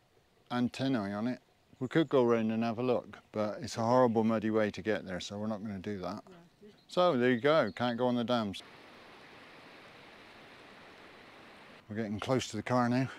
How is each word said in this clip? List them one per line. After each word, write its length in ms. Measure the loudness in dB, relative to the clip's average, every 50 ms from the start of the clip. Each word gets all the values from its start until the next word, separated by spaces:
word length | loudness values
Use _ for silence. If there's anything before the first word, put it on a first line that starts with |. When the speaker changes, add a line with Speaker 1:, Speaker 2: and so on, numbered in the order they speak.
| _ _ _ _ _ _ _ _ _ -6
Speaker 1:
antennae 640 | -2 -2 -2 -2 -2 -4 -4 -2 -2 -2 -2 -4 -4
on 120 | -4 -4
it. 140 | -4 -6 -8 _ _ _ _ _ _ -10 -8
We 80 | -6 0
could 220 | 2 0 2 4
go 120 | 4 4
round 300 | 6 6 4 4 2 0
and 100 | 0 0 -2
have 140 | -2 -2 -2
a 40 |
look, 340 | 0 0 0 0 -2 -6 -14 -20 -20 _
but 280 | -4 -4 -4 -4 -4 -8
it's 160 | -10 -8 -6 -2
a 40 |
horrible 420 | 0 4 6 6 6 6 4 2 2
muddy 260 | 2 2 0 0 0
way 200 | 2 2 0 0
to 100 | -2 -4
get 240 | -2 -2 -2 -2 -4
there, 140 | -6 -8 -8
so 180 | -8 -8 -8 -8
we're 80 | -6
not 160 | -6 -8 -8
gonna 160 | -8 -8 -10 -8
do 200 | -8 -8 -8 -6
that. 220 | -8 -8 -8 -10 -14 -18
Speaker 2:
Yeah. 400 | -20 -20 -20 _ _ _ -20 -20 -20 _ _ -4
Speaker 1:
So 280 | 0 2 4 4 4
there 140 | 4 4 4
you 100 | 4 4
go, 320 | 4 4 4 4 2 0 -2
can't 220 | -2 -2 -2 0
go 120 | 0 0 0
on 60 | 0
the 100 | 0 0
dams. 380 | 0 0 0 0 -4 -6 -8 -14 -18 -20 -20 -20 -20 -20 -20 -20 -20 -20 -20 -20 -20 -20 -20 -20 -20 -20 -20 -20 -20 -20 -20 -20 -20 -20 -20 -20 -20 -20 -20 -20 -20 -20 -20 -20 -20 -20 -20 -20 -20 -20 -20 -20 -20 -20 -20 -20 -20 -20 -20 -20 -20 -20 -20 -20 -20 -20 -20 -20 -20 -20 -20 -16 -10
We're 80 | -8
getting 240 | -6 -6 -6 -6 -6
close 280 | -2 -2 0 -2 -2 -4
to 80 | -8
the 60 | -8
car 280 | -4 0 2 2 2 2
now. 180 | 2 0 0 -2 -6